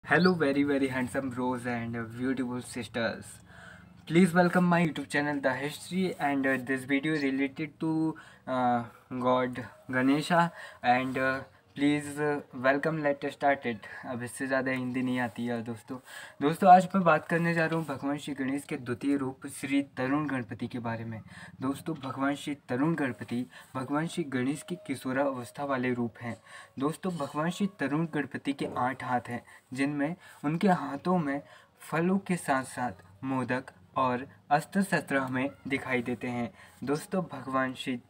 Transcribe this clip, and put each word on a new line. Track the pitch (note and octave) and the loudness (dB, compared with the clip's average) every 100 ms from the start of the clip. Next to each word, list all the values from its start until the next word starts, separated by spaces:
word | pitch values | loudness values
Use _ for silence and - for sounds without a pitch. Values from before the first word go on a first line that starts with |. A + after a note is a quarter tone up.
| - | 4
Hello, | D#3 F3+ | 6 6
very, | F3 C#3+ C#3 | 6 2 2
very | C#3+ C#3 C3+ | 2 2 0
handsome | B2+ B2+ C#3+ C3+ | 0 -2 -2 -4
bros | A#2+ B2+ B2 | -2 -2 -2
and | B2 A#2+ A#2 A#2 A2 A#2+ | -4 -4 -4 -6 -6 -4
beautiful | B2+ B2+ B2 B2 A#2+ | -2 -2 -2 -6 -8
sisters. | C3 A2+ B2 A2+ - - - - - - - - - - | -10 -6 -2 -2 -4 -14 -20 -20 -20 -20 -20 -20 -20 4
Please | D#3+ F#3 | 6 8
welcome | F3 F3 F3+ F3 | 8 6 6 4
my | E3+ E3+ | 4 4
YouTube | C#3 C#3 | 0 -2
channel, | D3 D3 C#3+ | 0 0 0
The | C#3 | 0
History, | B2+ C#3+ D3+ - F3+ F#3 | 0 -4 -6 -6 -2 -2
and, | - D3 C#3 C3+ | 0 0 2 2
uh, | C3+ B2 | 0 -2
this | C3 B2+ | -4 0
video | C#3 D#3 D#3 | 0 0 0
related | C#3 C3+ C#3 - D3+ - | 0 0 -2 -2 -8 -4
to, | D#3+ D#3+ D#3+ D#3 - - - | -2 2 0 -2 -16 -16 -4
uh, | B2+ B2 A#2+ A#2 - _ B2+ | 0 2 2 -2 -14 _ -2
God | B2 B2+ B2+ B2 A2+ - - | 2 2 2 -4 -10 -14 -4
Ganesha | B2+ C3 D3 D3 E3+ E3+ - - - | 2 4 2 4 4 4 -2 -18 -2
and, | B2 B2+ C3 C3 | 2 2 2 0
uh, | C3 C3 C3+ - _ | 0 -2 -8 -20 _
Please | - C#3+ D3 D3 C#3+ D3+ C#3+ - | 0 2 2 -2 -2 0 0 -6
welcome, | C3 C3 C#3+ D#3 D#3+ | 0 2 2 0 0
लेट | D3 C#3+ | 0 0
स्टार्ट | C#3+ - C#3+ C#3 B2 | -4 0 2 2 -2
इट। | G#2+ - - | -6 -10 -14
अब | C3 A#2+ | -8 -6
इससे | A#2+ - C3+ | -8 -6 -2
ज़्यादा | C3 C3 | 0 0
हिंदी | C3 B2+ B2+ | -2 -2 -2
नहीं | B2+ B2+ | 0 0
आती | A#2+ - | -2 -2
है | A#2+ A#2+ | -4 -2
दोस्तों। | A2+ A2+ - B2+ - - - - | -4 -10 -10 -14 -12 -16 -18 0
दोस्तों, | C#3+ E3 F#3+ | 0 6 10
आज | F#3 F#3 | 10 10
मैं | G3 | 4
बात | E3+ D#3 - | 6 4 4
करने | E3+ E3+ | 2 4
जा | E3 | 2
रहा | D#3+ | 2
हूँ | E3 | 0
भगवान | D#3 C3+ C#3 D3 | -2 -4 -4 -4
श्री | D3+ | -6
गणेश | C#3 C3 C#3 | -4 -4 -4
के | - C#3+ | -6 -8
द्वितीय | B2 A#2+ C#3 C#3+ | -6 -2 0 0
रूप | C3 C3 C#3 | 0 -6 -14
श्री | - C#3+ C#3 | -10 0 0
तरुण | C#3 - C3 C#3+ D3+ | 0 -4 0 0 0
गणपति | C3+ A#2 A2+ A#2+ | -4 -4 -6 -6
के | B2 | -4
बारे | A#2 A2+ | -4 -4
में। | A2+ A2 - - - - | -6 -10 -12 -18 -18 -4
दोस्तों, | C3 C#3 - | -4 -2 -6
भगवान | D3+ C3+ C3 C#3 | -8 -8 -2 -2
श्री | C#3+ - | -2 -6
तरुण | C#3+ - B2 D#3 | -8 -4 0 2
गणपति | D#3+ C3+ A#2 A2+ A#2+ B2+ - - | 2 -2 -4 -6 -4 -6 -12 -10
भगवान | C3 B2+ C#3+ E3 | -8 -2 -2 -2
श्री | - | -4
गणेश | D3 C3 B2+ D3+ - | -2 0 0 -2 -6
के | |
किशोरावस्था | F3+ - B2+ C3 C3 C#3+ B2+ A#2+ - | -10 -6 -6 -2 0 0 -2 -10 -8
वाले | C#3+ C3 B2+ | -4 0 0
रूप | B2 A#2+ - | 0 -2 -4
हैं। | A#2+ A2 - - - - | -10 -10 -14 -20 -16 -4
दोस्तों, | C#3+ E3 F#3+ E3+ | -4 -2 -6 -4
भगवान | C#3 D3 D#3+ | -4 -2 -2
श्री | F3 G3+ - | 0 -4 -2
तरुण | C#3 D3 E3 | -2 0 0
गणपति | D3+ C#3+ - - | -2 -4 -6 -6
के | C#3 D3 C3 | -4 -4 -2
आठ | B2+ C3 | -2 -2
हाथ | B2+ B2 B2 | -2 -2 -2
हैं, | A#2+ - - _ | -10 -10 -20 _
जिनमें | B2+ C#3 D3 C#3+ F3 - - | -2 -2 0 -2 -4 -14 -6
उनके | D3 E3 G3+ | -2 2 4
हाथों | F3 - C#3+ F3+ F3+ | 4 0 -4 0 2
में | D3 C#3 - - - _ | 2 -4 -8 -20 -20 _
फलों | - D#3 F3 G3 | -4 0 2 0
के | G3 | 0
साथ | F3 - C3+ | -4 0 -2
साथ | B2+ - - - - - | -2 -6 -6 -6 -20 -10
मोदक | C3 C3 A#2+ B2+ - - - | -4 -2 0 -2 -4 -20 -8
और | - C3 B2 C#3 - _ | 0 0 0 -6 -16 _
अस्त्र | D3 - G3 | 0 2 -2
शस्त्र | F#3+ E3 - C#3 | 0 -2 0 -2
हमें | C3 C3 C#3 - C3 | 0 -2 -4 -6 -6
दिखाई | C3 B2+ B2 | -4 -2 -2
देते | A#2+ B2 B2+ | -2 -4 -4
हैं। | A#2+ A#2 - - - | -4 -6 -8 -20 -10
दोस्तों, | B2 D3+ - F#3+ | -4 -4 -2 -4
भगवान | E3 C3+ B2 C3 C3 | -4 -10 -4 -2 -2
श्री | B2 - B2 | -4 -6 -6